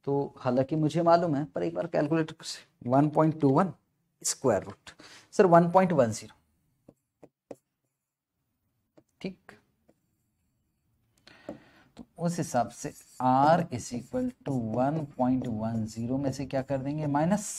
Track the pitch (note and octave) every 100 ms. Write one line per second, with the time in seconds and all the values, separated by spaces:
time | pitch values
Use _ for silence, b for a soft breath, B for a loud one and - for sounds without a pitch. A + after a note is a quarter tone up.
0 | - C#3+ C#3 - C3 B2 C3 D#3+ D3+ D#3
1 | E3+ E3+ F3+ C#3 D#3 F3 F3 E3 E3 E3
2 | D3 E3 D#3+ - - - - _ A#2+ C3
3 | D3+ D3+ D#3 D3+ C#3 C#3 F#3+ - _ _
4 | _ _ - - C3 G2 F#2 - - -
5 | B B B - F#3+ E3+ F3 F#3 F#3 D#3+
6 | A#2 G#2+ G#2+ _ _ _ _ _ - _
7 | _ _ - _ _ - _ _ _ _
8 | _ _ _ _ _ _ _ _ _ _
9 | _ _ - - - - _ _ _ _
10 | _ _ _ _ _ _ _ _ _ _
11 | _ _ - B B B B B B -
12 | - - E3+ E3+ D3 B2 A#2 - C3+ -
13 | - - B2+ C3 C#3+ E3+ - B2 - B2
14 | - B2+ B3 - - C3 A2 A2+ C3 D#3+
15 | C#3+ - B2+ C3 B2+ G#2+ A2 A2+ A2 A2+
16 | A#2 C3+ C#3 C3+ C3+ C3+ C3 C3+ C3+ D3+
17 | D3+ C#3+ E3 G#3 -